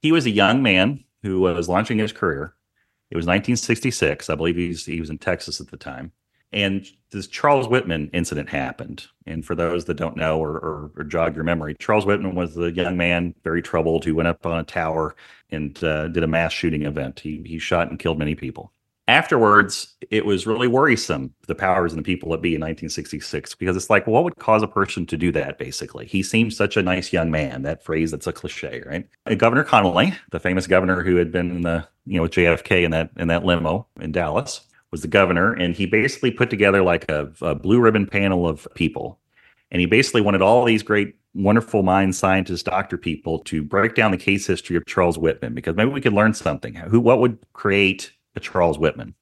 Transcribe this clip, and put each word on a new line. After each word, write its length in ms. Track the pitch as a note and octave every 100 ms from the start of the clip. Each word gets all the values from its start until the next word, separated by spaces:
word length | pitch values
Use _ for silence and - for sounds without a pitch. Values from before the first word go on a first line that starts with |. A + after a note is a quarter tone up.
He 100 | D#3
was 140 | E3 B2
a 40 |
young 320 | G#2 G2 B2
man 400 | B2+ F#2 G2+ C#3+ _ _
who 160 | G#2 F#2
was 300 | F#2 E2+ E2+
launching 280 | F2+ A2 A2
his 140 | G#2+
career. 420 | - F#2+ C#2 D#2+ _ _ _ _ _ _
It 40 | E2
was 100 | E2
nineteen 300 | F#2+ G#2 A#2+
sixty-six. 720 | - A#2 C3 - D#2 - -
I 60 | D2+
believe 220 | E2 E2+
he's, 280 | F2 E2 -
he 140 | E2
was 100 | D#2
in 100 | D#2
Texas 420 | - F2 - -
at 100 | C#2+
the 60 | -
time. 340 | - B1+ D2 _ _ _ _
And 340 | G2+ G2 G2 - _ _
this 160 | G#2 F2+
Charles 420 | - D3 C#3+ A#2
Whitman 400 | B2+ F2 E2 D2
incident 380 | F2 E2+ D2 C#2
happened. 580 | C#2+ C2 - - - - _ -
And 200 | D#2+ D#2
for 100 | E2+
those 300 | E2+ F2 E2
that 100 | D2+
don't 220 | D#2+ D2+
know 200 | D#2 D#2+
or, 140 | D#2
or, 400 | D2+ D#2+ D2+ D2 D2+
or 60 | D2+
jog 280 | E2 E2
your 120 | D2+ D#2+
memory, 320 | E2+ D2+ D2+
Charles 260 | - G#2+ G2
Whitman 300 | G2+ F#2+ F2+
was 200 | F2 E2
the 180 | E2+
young 240 | F2 F2 F2+
man, 360 | F2 F2 F2 - E2
very 160 | E2+
troubled, 420 | - E2+ D#2+ E2
who 120 | E2 D#2+
went 120 | E2
up 180 | E2+ E2+
on 140 | E2
a 40 |
tower 520 | D#2 F2+ D#2+ D#2+ D#2 - - - _
and, 320 | D#2+ D2 -
uh, 280 | E2 D2+ D#2
did 140 | E2
a 40 | E2
mass 240 | E2 E2
shooting 320 | - E2+ D2+
event. 380 | D2+ D2 C2+ -
He, 200 | D#2 D2+ -
he 120 | E2
shot 320 | - F2 E2
and 80 | E2
killed 220 | E2+ D#2
many 160 | D2+ D#2
people. 380 | C2 - - _ _ _ -
Afterwards, 840 | C3 D#3+ C#3 A2 G#2 G2+ - - _ -
it 140 | G#2+ G#2
was 220 | F#2+ G#2+
really 220 | A2 B2
worrisome, 640 | B2 D3+ A#2+ - D2 C2 _ -
the 80 | -
powers 360 | F#2+ F#2 E2+
and 80 | D#2+
the 60 | D#2
people 260 | F2 E2
that 100 | D#2+
be 140 | F2 D#2
in 60 |
nineteen 260 | D#2 D#2+ D#2
sixty-six, 680 | - D2 D#2 - D2+ -
because 220 | - F#2 F#2
it's 140 | -
like, 180 | G2+ G#2
what 160 | A2+
would 140 | F3 -
cause 260 | - A2
a 40 | G#2+
person 380 | - F#2+ - E2+
to 100 | D#2+
do 120 | F2
that, 240 | D2 C#2 D2
basically? 480 | C2+ - D2+ - -
He 180 | -
seemed 300 | F#3+ A2+ A2+
such 240 | G#2+ G#2 A2
a 40 |
nice 300 | F2+ F#2 F2+
young 180 | F2+ E2
man, 340 | D#2 C#2+ C2
that 200 | C#2 D#2
phrase 280 | - D#2+ D#2+
that's 160 | D2 -
a 40 |
cliche, 500 | - D2 - C#2 B1 -
right? 200 | D#2+ - _ -
And 120 | G#2+
Governor 280 | A#2 B2 D3+
Connolly, 480 | A#2+ F#2+ F2 D#3+ F3+ _
the 80 | E2+
famous 280 | F2+ F#2 F#2
governor 360 | F#2 F#2 F#2
who 140 | F2+ F2
had 160 | E2+
been 180 | F2+ F2+
in 100 | F2+
the, 220 | E2+ E2 - _ -
you 100 | F#2
know, 60 |
with 100 | E2
J 140 | - E2+
F 160 | D#2+
K 220 | - F#2 E2+
in 60 |
that, 180 | D#2+ E2 -
in 100 | E2+
that 160 | E2+
limo 440 | F2+ F2 D#2 F#2 - -
in 140 | D#2
Dallas, 480 | D#2 D#2+ E2 C3 - _ _ _
was 80 | E2
the 60 | D#2+
governor, 420 | G2+ F#2 E2+ G2
and 240 | A#2 F2 F2
he 100 | F#2+
basically 460 | A2 B2 - C3
put 180 | A2+ A2+
together, 320 | G2+ G2+ G2
like, 280 | F#2 E2+ -
a, 200 | D2+ C#2+ D#2
a 140 | D#2+ D2
blue 260 | F2+ A#2
ribbon 240 | A#2 G#2+ F#2+
panel 420 | G2+ G2 F#2 E2+
of 180 | D2+ - -
people. 440 | E2+ - - - _ _ _ _ _
And 80 | F2+
he 60 | F2
basically 340 | G#2+ C3+ B2
wanted 200 | G#2 G2
all 220 | F#2+ B2
these 200 | A#2+ A2
great, 320 | G2+ G#2 G2+ - _
wonderful 480 | - G2 A2+ A2+ G#2+
mind 340 | F#2+ F#2+ F#2+ F2+
scientists, 480 | F#2+ F#2+ F#2 F2
doctor 340 | - F#2 G2 F2
people 420 | - D2+ - D#2+
to 240 | - D#2+
break 320 | D2 G2 G2+ -
down 160 | A2
the 60 | F2+
case 280 | - G2 -
history 320 | F#2 - F2
of 80 | -
Charles 320 | - F2 D#2+
Whitman, 380 | D#2+ - A#1 A#1
because 200 | - E2
maybe 140 | A#2
we 100 | C#3
could 140 | B2+
learn 200 | G#2 A2 G#2+
something. 400 | E2+ D2 A#1 -
Who, 240 | - A2+
what 200 | A#2 B2
would 200 | B2 A2+ _
create 580 | - G#2 G2 G2 F#2+ - _ _ -
a 40 |
Charles 380 | - F#2+ E2+ D2
Whitman? 380 | D#2 - - -